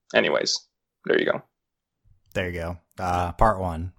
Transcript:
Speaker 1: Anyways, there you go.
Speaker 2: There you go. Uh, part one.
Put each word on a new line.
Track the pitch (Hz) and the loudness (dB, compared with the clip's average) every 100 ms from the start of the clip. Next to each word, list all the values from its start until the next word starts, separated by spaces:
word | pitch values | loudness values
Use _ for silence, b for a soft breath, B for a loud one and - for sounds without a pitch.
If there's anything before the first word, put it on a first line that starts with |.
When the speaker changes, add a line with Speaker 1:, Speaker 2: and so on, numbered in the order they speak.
| - | -2
Speaker 1:
Anyways, | 113 90 69 - - - _ _ _ - | 0 2 0 0 -4 -8 _ _ _ 2
there | - | 2
you | - | 2
go. | - - _ _ _ _ _ _ _ _ | -2 -6 _ _ _ _ _ _ _ _
Speaker 2:
There | 101 90 | -4 -4
you | 87 | -4
go. | 82 85 _ - | -6 -8 _ -8
Uh, | 90 90 87 | -2 -2 -2
part | - 113 95 | 2 2 2
one. | 90 82 90 | -2 -4 -8